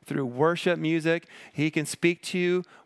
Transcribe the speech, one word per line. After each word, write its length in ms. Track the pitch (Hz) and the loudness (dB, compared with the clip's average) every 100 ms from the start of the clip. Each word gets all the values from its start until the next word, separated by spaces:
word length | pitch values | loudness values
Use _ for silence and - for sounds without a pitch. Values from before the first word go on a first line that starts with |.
| - | -8
through 200 | 143 127 | -4 -4
worship 540 | 123 160 170 180 165 | 2 2 2 0 0
music. 480 | 156 165 160 170 - - - | 0 0 0 -2 -4 -20 -12
He 180 | - 156 | -2 -2
can 160 | 160 147 | -2 -4
speak 380 | - 170 175 | 0 0 0
to 160 | - 180 | -4 -2
you 240 | 180 180 175 - | 0 0 -4 -16